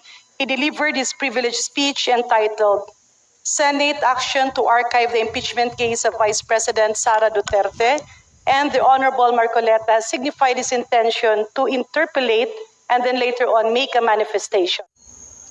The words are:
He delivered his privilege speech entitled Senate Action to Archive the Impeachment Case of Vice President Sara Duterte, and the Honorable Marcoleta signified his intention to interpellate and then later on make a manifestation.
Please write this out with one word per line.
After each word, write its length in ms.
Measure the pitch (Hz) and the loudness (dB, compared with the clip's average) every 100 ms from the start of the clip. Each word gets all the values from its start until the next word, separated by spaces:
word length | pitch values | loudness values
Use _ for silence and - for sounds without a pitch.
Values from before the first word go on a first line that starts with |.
| - - _ - | -6 -20 _ -8
He 80 | 262 | -4
delivered 480 | 262 294 - 294 | -2 -2 -2 -2
his 180 | 269 247 | -2 -4
privilege 460 | - 269 226 240 233 | -4 -4 -2 -2 -4
speech 480 | - - 285 277 - | -6 -2 -2 -2 0
entitled 800 | 240 240 226 214 214 208 202 - - _ _ _ _ | 0 2 2 2 2 2 2 -2 -14 _ _ _ _
Senate 560 | - - 285 285 285 294 240 | -6 -2 0 2 0 0 -2
Action 480 | 247 - 277 269 | -2 -2 0 0
to 80 | 240 | 0
Archive 480 | 214 233 240 247 233 | 2 2 2 0 0
the 80 | 233 | 0
Impeachment 580 | 226 247 240 - 240 240 | -2 -4 -6 -2 -4 -2
Case 280 | 240 233 | -4 -2
of 100 | 226 214 | -2 0
Vice 220 | 214 220 | 0 -2
President 560 | - 220 220 220 220 214 | -2 -2 0 0 0 0
Sara 380 | 247 220 220 | 0 2 2
Duterte, 640 | 214 - 208 196 - 233 294 285 - _ _ - | 0 0 0 0 0 0 0 -4 -18 _ _ -2
and 240 | 269 285 | 0 0
the 80 | 262 | 2
Honorable 560 | 247 269 262 262 240 | 4 4 2 2 2
Marcoleta 680 | 240 226 233 226 220 220 220 | 2 2 2 2 2 2 0
signified 540 | 220 311 269 - 269 247 | 0 -4 -6 0 0 0
his 140 | 247 | -2
intention 760 | 247 233 240 226 220 226 208 214 - | -4 0 0 2 0 0 0 -2 -2
to 100 | 254 | -2
interpellate 880 | 254 - 285 320 285 254 220 262 - - _ - | -2 -4 -2 -2 0 0 0 0 -6 -16 _ -2
and 140 | 247 | 0
then 160 | 247 254 | 0 -2
later 320 | 247 247 233 | -2 0 2
on 240 | 220 226 | 2 2
make 160 | 240 269 240 | 0 0 0
a 20 | |
manifestation. 840 | 233 214 214 202 - 208 175 - - _ - - - - - | 2 2 0 -4 -2 0 0 -2 -8 _ -20 -20 -20 -20 -10